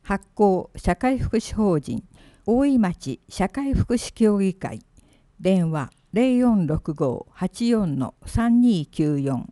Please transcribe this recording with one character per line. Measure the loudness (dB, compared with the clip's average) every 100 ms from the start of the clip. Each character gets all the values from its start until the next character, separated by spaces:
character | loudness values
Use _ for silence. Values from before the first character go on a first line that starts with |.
発 | -4 -6 -6
行、 | 2 2 2 -4 -6
社 | -2 0
会 | 0 0
福 | -2 -2
祉 | -4 -2
法 | 0 0
人、 | -2 -10 -10 -20 -20 _ -2
大 | 2 2
井 | 2
町 | 0 -2 -10 -10 _
社 | -4 -4
会 | -2 -2
福 | -2 0
祉 | -2 -4
協 | 0 2 2
議 | 0
会。 | -2 -10 -12 _ _ _ _ _ _
電 | 0 2 0
話、 | -4 -8 _ _
零 | 0 2 2
四 | 4 2 2
六 | -2 -4
五 | -4 -4 -4 -10
八 | -8 -8 -2 0
四 | 0 0 -4
の | -6 _ -6
三 | -2 2 4
二 | 4 2 -2
九 | -2 0 0
四。 | -2 -4 -8